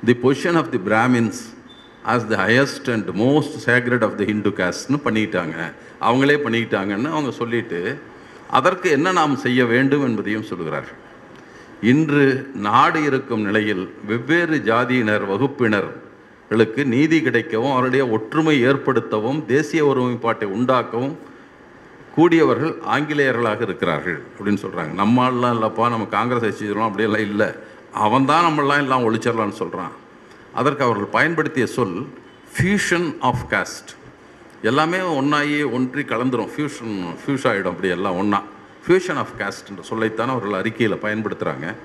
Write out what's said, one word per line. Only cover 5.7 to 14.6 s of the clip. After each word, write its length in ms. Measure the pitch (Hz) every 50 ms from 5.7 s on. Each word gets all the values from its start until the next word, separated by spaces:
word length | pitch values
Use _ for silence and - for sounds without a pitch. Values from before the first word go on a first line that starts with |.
| - - - - - -
அவங்களே 360 | - 107 120 131 135 139 143
பண்ணிக்கிட்டாங்கன்னு 760 | 147 147 123 113 117 117 - 117 104 95 98 101 98 120 151
அவங்க 200 | 160 156 147 127
சொல்லிட்டு, 680 | 110 - 120 117 117 120 110 - 85 87 87 107 135 151 - - - - - - - - - -
அதற்கு 400 | - 127 143 175 185 185 - 180
என்ன 220 | 151 135 151 185 185
நாம் 240 | 180 156 147 139
செய்ய 280 | 123 - 127 123 127 127
வேண்டும் 400 | 117 113 123 135 139 139 147 143
என்பதையும் 380 | 127 113 104 98 98 107 110 104
சொல்கிறார்கள். 680 | - - 87 85 78 73 71 65 - - - - - - - - - - - - - - - - - - - -
இன்று 680 | 110 127 147 160 147 143 147 139 135 131 127 131 - -
நாடு 500 | - 101 104 107 123 143 165 175 160 151
இருக்கும் 360 | 147 135 131 131 - 117 110
நிலையில் 540 | 107 101 104 110 107 107 104 90 92 - - - -
வெவ்வேறு 560 | 101 107 120 123 131 156 175 175 160 160 147